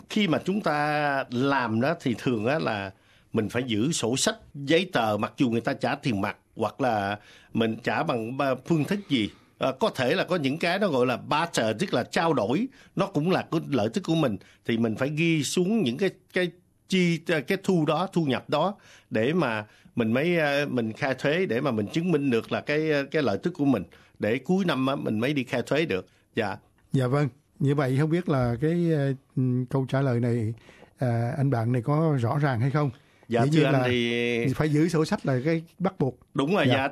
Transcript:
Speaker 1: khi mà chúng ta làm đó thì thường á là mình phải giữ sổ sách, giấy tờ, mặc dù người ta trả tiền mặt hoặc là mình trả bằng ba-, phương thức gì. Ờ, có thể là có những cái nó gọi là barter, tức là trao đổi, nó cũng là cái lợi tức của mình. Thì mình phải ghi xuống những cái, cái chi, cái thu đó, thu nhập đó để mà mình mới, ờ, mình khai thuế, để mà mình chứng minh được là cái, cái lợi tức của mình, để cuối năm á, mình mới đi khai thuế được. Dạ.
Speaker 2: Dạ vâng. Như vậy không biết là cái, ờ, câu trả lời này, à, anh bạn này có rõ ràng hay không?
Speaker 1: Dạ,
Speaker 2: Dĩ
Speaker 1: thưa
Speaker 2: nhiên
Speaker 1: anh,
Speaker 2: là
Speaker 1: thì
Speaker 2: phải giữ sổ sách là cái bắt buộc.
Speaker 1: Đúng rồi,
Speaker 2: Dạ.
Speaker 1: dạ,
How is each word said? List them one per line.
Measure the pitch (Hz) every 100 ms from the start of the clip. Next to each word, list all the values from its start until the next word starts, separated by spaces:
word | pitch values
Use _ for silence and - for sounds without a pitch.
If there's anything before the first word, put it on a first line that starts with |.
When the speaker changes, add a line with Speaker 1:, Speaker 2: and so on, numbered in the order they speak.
| -
Speaker 1:
khi | 220 202
mà | 139 -
chúng | 202
ta | 175 147 151 147 147 135 123
làm | 120 139 139 120 113
đó | 135 175
thì | 135 110
thường | 135 117 110
á | 156
là | 147 107 98 - _ _ _
mình | 113 107
phải | 120
giữ | 131 104 127
sổ | 165 113 131
sách, | - 226 -
giấy | 143 139 165 185
tờ, | 131 110 107
mặc | 107 -
dù | 135
người | 117
ta | 117
trả | 135 120 143
tiền | 143 104
mặt | 101 - _ -
hoặc | 107 -
là | 131 107 98 104 - - -
mình | 117 113 110
trả | - 113
bằng | 160 123 110 135
ba-, | 139 127 -
phương | 165
thức | 139 208 -
gì. | 135 101 - _ _
Ờ, | 135
có | 127 214
thể | - 127 180
là |
có | - 180
những | 135 156
cái | 170 190
nó | 208
gọi | 131 127
là | 113
barter, | 110 147 135 - 113 107
tức | 208
là | 131
trao | 113 202 170
đổi, | 139 104 147 262 - - -
nó | 190
cũng | 156 165
là | 156 -
cái | 160 147
lợi | 135 107
tức | 113
của | - 165
mình. | 143 98 - - -
Thì | 113
mình | 117 107
phải | 135
ghi | 151 165 160
xuống | 127 - 180 226
những | 143 131
cái, | 190 - _
cái | 185 180 - _ _ -
chi, | 190 175 165 - 160 143
cái | 190
thu | - 180 151
đó, | 156 185
thu | 170 151
nhập | 117 -
đó | 143 175 208 - - _
để | 113 117
mà | 180 135 110 104 - - -
mình | 110
mới, | 123 165 175
ờ, | 147 143 143
mình | 123 113
khai | 110 143
thuế, | 131 139 165 190
để | 113
mà | 147
mình | 110 101
chứng | 165 180
minh | 151 139
được | 113 104
là | 110
cái, | - 147 156 143 139
cái | 160
lợi | 127 98
tức | 180
của | - 143
mình, | 117 87 - - -
để | 107 127
cuối | 135 185 180
năm | 135 131
á, | 143
mình | 143 107
mới | 123
đi | 147
khai | 120 127
thuế | 113 139 160
được. | 92 - _ _ -
Dạ. | 104 104 - _ _
Speaker 2:
Dạ | 135 127
vâng. | 143 147 - _ -
Như | 139 143
vậy | 131 135
không | 156
biết | 170 180
là | 139 123 120
cái, | 151 175 170
ờ, | 156 139 135 _ - 127 123 127
câu | 139 131
trả | 135
lời | 135 120
này, | 123 120 110 113 - - - _
à, | 127 117 117 135
anh | 139
bạn | 123 113
này | 127
có | 117 147 160 139
rõ | 113 143
ràng | 147 123
hay | 131
không? | 151 147 - _ _ -
Speaker 1:
Dạ, | 117
Speaker 2:
Dĩ | 135
Speaker 1:
thưa | 156
Speaker 2:
nhiên | 135
Speaker 1:
anh, |
Speaker 2:
là | 135 123
Speaker 1:
thì | 123 120 120 120 117 117
Speaker 2:
phải | 127 156
giữ | 147 170
sổ | 165 160
sách | 190 -
là | 131 143
cái | 165 165 -
bắt | 185 185
buộc. | 135 - _
Speaker 1:
Đúng | 143 139 196
rồi, | 139
Speaker 2:
Dạ. |
Speaker 1:
dạ, | 123 139